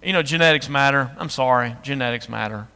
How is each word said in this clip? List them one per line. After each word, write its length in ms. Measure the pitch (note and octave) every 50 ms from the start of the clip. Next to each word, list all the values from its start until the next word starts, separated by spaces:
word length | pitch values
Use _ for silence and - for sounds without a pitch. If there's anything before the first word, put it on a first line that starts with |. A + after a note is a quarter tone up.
| -
You 80 | F#3
know, 100 | F#3+ F3+
genetics 460 | D#3+ C3+ D3+ E3 E3+ E3 D#3 D3+ D3 C#3
matter. 440 | C#3+ C#3 C#3 C#3 C#3 C#3 C3+ B2+ C3+ -
I'm 120 | D#3+ D#3
sorry, 480 | - - C3 B2+ B2+ B2 A#2+ A#2+ A#2+ A#2
genetics 460 | - C3 C#3 C#3 B2+ A#2+ A#2+ A#2+ - -
matter. 400 | A#2 A2+ A2 G#2+ G#2+ G#2 G#2+ A2+ _